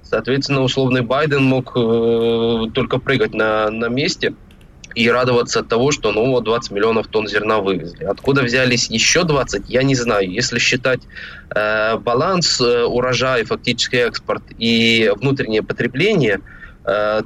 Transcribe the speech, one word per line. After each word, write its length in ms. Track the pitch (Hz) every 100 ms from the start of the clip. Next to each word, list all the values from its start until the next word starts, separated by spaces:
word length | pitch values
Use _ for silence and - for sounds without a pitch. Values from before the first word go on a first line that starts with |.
Соответственно, 580 | - 110 117 139 139 120
условный 400 | 131 135 131 127
Байден 420 | 113 131 156 143
мог, 300 | 131 131 123 127
э, 960 | 117 117 117 117 117 117 117 117 110
только 260 | 131 127 123
прыгать 340 | - 135 107
на, 360 | 110 110 107 107
на 200 | 110 117
месте 440 | 123 151 - - - - - - - - -
и 120 | 113
радоваться 520 | 120 127 120 117 113
от 80 | -
того, 240 | 113 135
что, 200 | 147 110
ну, 200 | 104 123
вот 120 | 127 110
двадцать 260 | 113 113
миллионов 360 | 101 110 113 101
тонн 200 | 110 104
зерна 320 | 101 104 107
вывезли. 460 | 95 92 82 82 92
Откуда 360 | 98 - 139
взялись 480 | 120 123 127 120 -
еще 340 | 113 - 151
двадцать, 460 | 175 143 120 - -
я 140 | 120
не 100 | 135
знаю. 380 | 131 120 104 95
Если 260 | 92 120 120
считать, 440 | - 127 131 127 - - - - - 104
э, 420 | 107 107 107 110
баланс, 600 | 101 120 160 185 156 -
э, 240 | 120 120 117
урожая, 600 | 120 123 120 127 127 113
фактически 520 | 113 - 123 - 123
экспорт 440 | 117 - - 104 - -
и 540 | 113 117 113 113 110 101
внутреннее 460 | 139 135 127 110
потребление, 760 | 95 - 120 120 190 208 117 98 - - - - -
э, 360 | 101 107 107